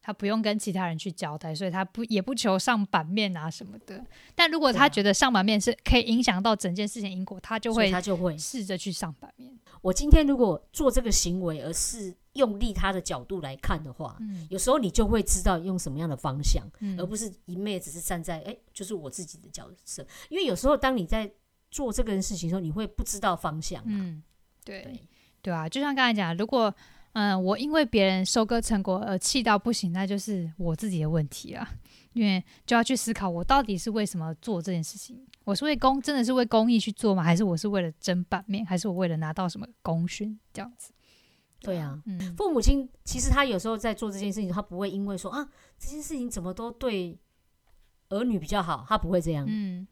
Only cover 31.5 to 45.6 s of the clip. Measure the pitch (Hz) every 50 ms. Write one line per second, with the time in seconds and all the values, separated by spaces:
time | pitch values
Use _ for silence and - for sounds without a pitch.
31.5 | - - 233 - - - - - _ - _ _ _ 233 226 208 190 185 180 _
32.5 | - - _ - 240 233 233 - 269 240 - - 226 - 196 190 170 170 180 -
33.5 | 262 277 262 214 202 175 - 233 208 220 208 202 - 180 160 160 160 - - -
34.5 | 220 170 160 185 180 170 160 - - 196 - - 247 240 - - - _ _ -
35.5 | 202 - 277 302 302 - - 269 269 277 262 - 294 269 240 220 262 254 240 220
36.5 | - 226 220 240 240 226 - - 202 - - 220 196 185 165 165 170 170 214 196
37.5 | 175 160 - 208 202 196 175 165 151 _ - - 180 180 175 _ - 180 190 -
38.5 | 196 196 226 165 185 180 175 220 180 180 190 175 165 156 160 156 160 - 185 175
39.5 | - - 208 - - _ _ - 165 165 170 175 - - 208 214 214 214 _ _
40.5 | _ - 196 240 240 _ - - _ _ _ _ _ _ _ _ _ _ _ _
41.5 | _ _ - - 185 170 151 143 139 151 151 226 190 175 185 185 170 - 415 392
42.5 | 320 247 214 - 277 277 269 254 - _ _ - - 254 240 - 262 269 277 269
43.5 | 226 180 - 226 226 214 214 233 214 - - 214 196 196 196 202 190 214 208 185
44.5 | 175 190 208 - 175 175 202 202 185 196 202 202 202 175 175 196 214 277 294 -
45.5 | _ _